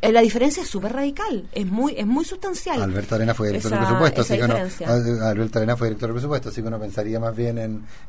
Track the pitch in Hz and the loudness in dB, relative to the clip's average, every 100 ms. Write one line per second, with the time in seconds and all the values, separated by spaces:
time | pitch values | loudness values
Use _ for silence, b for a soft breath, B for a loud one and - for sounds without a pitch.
0 | 214 226 226 220 269 330 330 202 202 247 | 4 6 6 6 2 2 -2 -4 -4 -2
1 | 285 277 427 233 - - 190 208 277 - | -4 -2 -4 -4 -6 -4 -2 0 0 0
2 | 208 262 330 370 392 349 370 277 95 92 | 0 2 0 -4 -4 -4 -2 -2 0 -2
3 | 101 110 113 113 107 101 107 101 - 117 | -2 0 2 2 0 0 0 0 2 4
4 | 160 - - - - 113 185 - 165 120 | 4 4 2 2 2 2 0 -4 0 2
5 | 117 120 110 104 113 113 110 120 117 104 | 2 0 0 0 0 0 0 0 -2 -2
6 | 117 117 143 139 123 120 113 113 107 101 | -4 -4 -2 -2 -4 -6 -6 -6 -6 -4
7 | 104 113 113 110 117 117 110 107 107 B | -2 -2 -2 -2 -2 -2 -4 -6 -8 B